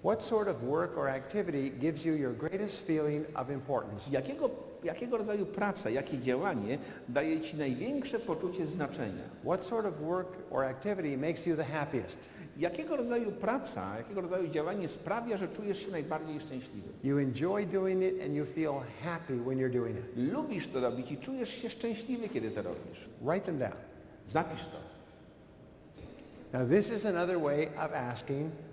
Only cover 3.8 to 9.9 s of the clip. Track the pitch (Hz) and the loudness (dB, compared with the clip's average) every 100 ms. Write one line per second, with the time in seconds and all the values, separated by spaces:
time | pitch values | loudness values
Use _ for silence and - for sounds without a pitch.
3.8 | 104 101 135 135 - 285 294 - - - | 0 -6 0 0 0 2 2 0 -8 -6
4.8 | 170 165 247 240 214 208 190 - 202 - | -4 -2 0 0 0 0 0 2 0 2
5.8 | - 123 135 139 123 127 196 143 101 143 | 0 0 0 -2 2 4 4 0 0 -2
6.8 | - - - 123 160 160 160 156 143 123 | -4 -12 0 2 4 2 0 0 0 2
7.8 | 208 285 254 233 208 160 185 175 156 - | 0 0 0 -2 0 0 0 0 -2 0
8.8 | 139 - 113 85 - - 117 185 - 226 | -2 0 -2 -2 -8 -6 0 0 2 0
9.8 | 214 | 0